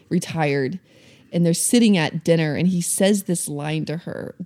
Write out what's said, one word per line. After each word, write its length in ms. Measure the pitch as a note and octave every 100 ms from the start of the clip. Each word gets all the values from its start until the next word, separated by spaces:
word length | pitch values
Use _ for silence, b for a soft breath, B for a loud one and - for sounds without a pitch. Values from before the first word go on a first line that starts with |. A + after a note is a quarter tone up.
| -
retired. 720 | F3+ - E3 D3+ C#3 C3 F3+ b b b b b
And 120 | F3 E3+
they're 80 | E3+
sitting 420 | - B3 A#3 G3
at 260 | D#3 E3
dinner, 300 | - E3 D#3
and 140 | B2+ F3
he 140 | F3+
says 420 | E3+ - G3 G#3
this 240 | G3 F3 -
line 380 | C#3+ D3 D#3 D3+
to 120 | D#3
her 380 | E3+ - - -